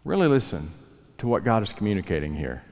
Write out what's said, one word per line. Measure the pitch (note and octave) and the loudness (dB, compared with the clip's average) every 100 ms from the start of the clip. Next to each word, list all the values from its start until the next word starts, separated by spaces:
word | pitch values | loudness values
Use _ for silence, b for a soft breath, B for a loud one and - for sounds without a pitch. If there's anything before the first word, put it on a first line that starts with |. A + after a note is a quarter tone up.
Really | - F#3+ E3 | -2 2 4
listen | C#3 - E2 D2+ - - - - - | 4 2 -6 -8 -12 -20 -20 -20 -6
to | A#2+ | 0
what | A#2 | 0
God | A2+ A2+ | 2 2
is | G2+ | 0
communicating | - G#2 G2 - D#2+ D2+ | -2 0 0 0 -2 -2
here. | D2+ C2 B1+ - | -4 -6 -8 -14